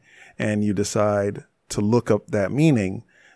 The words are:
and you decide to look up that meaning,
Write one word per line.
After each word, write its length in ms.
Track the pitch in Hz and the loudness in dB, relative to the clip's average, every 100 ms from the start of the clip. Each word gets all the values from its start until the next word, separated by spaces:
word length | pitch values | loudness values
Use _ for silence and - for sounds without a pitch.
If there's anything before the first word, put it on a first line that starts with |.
| _ - - - | _ -20 -18 -6
and 240 | 110 107 | -4 0
you 100 | 104 | 0
decide 680 | 98 101 110 104 104 101 107 - _ - | 0 -2 0 0 0 -2 -6 -14 _ -10
to 120 | - | -4
look 280 | 104 120 - | 0 0 2
up 140 | 104 - | -2 0
that 240 | 104 95 | -4 -2
meaning, 520 | 123 160 117 95 95 - _ _ | 2 2 2 0 -6 -14 _ _